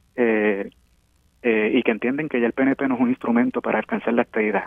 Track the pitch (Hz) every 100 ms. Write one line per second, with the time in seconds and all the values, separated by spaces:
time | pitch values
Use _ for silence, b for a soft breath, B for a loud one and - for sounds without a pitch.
0 | _ - 117 107 107 98 101 - _ _
1 | _ _ _ _ 123 110 107 127 - 107
2 | 120 139 156 123 117 123 135 - 139 123
3 | 123 127 123 117 127 120 113 110 - 110
4 | - 120 117 113 107 101